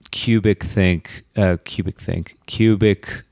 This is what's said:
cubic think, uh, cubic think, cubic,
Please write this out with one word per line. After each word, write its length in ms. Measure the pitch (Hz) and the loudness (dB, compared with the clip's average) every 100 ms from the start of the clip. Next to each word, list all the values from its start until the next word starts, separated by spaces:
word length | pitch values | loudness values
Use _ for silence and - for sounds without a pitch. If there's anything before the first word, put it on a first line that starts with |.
| - | -14
cubic 520 | - - 113 104 98 | -8 0 2 2 0
think, 640 | - 104 92 85 - - - | -2 0 2 2 -4 -20 -8
uh, 220 | - 95 87 | 0 0 0
cubic 340 | - - 90 - | -4 -8 -8 -8
think, 380 | - 85 85 _ | -6 -8 -8 _
cubic, 800 | - - 110 104 107 98 - - - | -10 0 2 4 2 2 -4 -14 -16